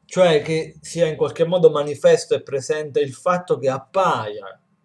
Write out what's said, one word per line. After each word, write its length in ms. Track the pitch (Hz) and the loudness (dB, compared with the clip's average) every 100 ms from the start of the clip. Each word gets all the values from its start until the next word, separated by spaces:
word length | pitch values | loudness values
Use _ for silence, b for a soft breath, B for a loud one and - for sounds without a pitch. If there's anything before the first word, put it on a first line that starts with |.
| - | -6
cioè 360 | 180 180 156 | 2 4 4
che 360 | 151 160 156 - | 0 -4 -6 -12
sia 260 | - 165 165 | -10 -2 -2
in 100 | 143 | 0
qualche 280 | 147 - 165 | -2 0 0
modo 240 | 180 165 | 4 4
manifesto 640 | 147 147 143 - 190 - | 4 -4 0 4 4 2
e 80 | 139 | -4
presente 600 | - 135 123 151 151 147 | -2 -6 -4 -6 -4 -2
il 120 | 143 | -2
fatto 440 | 123 180 180 180 151 | -4 -2 -2 -2 -2
che 120 | 131 | -2
appaia 920 | 131 - 190 185 127 107 104 98 95 _ _ | -4 -4 -2 0 0 -6 -10 -14 -20 _ _